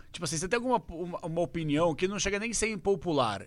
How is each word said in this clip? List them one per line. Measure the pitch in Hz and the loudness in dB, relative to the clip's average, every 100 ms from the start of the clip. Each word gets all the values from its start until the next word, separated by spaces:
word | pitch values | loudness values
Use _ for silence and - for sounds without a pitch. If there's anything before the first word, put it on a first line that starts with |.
| - | -16
Tipo | - 170 | -8 -4
assim, | 151 | -2
você | 175 | 0
tem | 240 | 0
alguma | 247 240 - | 2 0 -2
uma, | 165 175 170 | -8 -6 -6
uma | 160 165 | -4 -2
opinião | 165 170 156 147 170 | -2 -2 0 4 4
que | 151 185 | 2 -2
não | 202 | 0
chega | 202 202 | 0 0
nem | 226 | -2
a | |
ser | 214 220 | -2 -2
impopular? | 208 196 190 170 147 120 98 | 0 2 2 2 2 2 0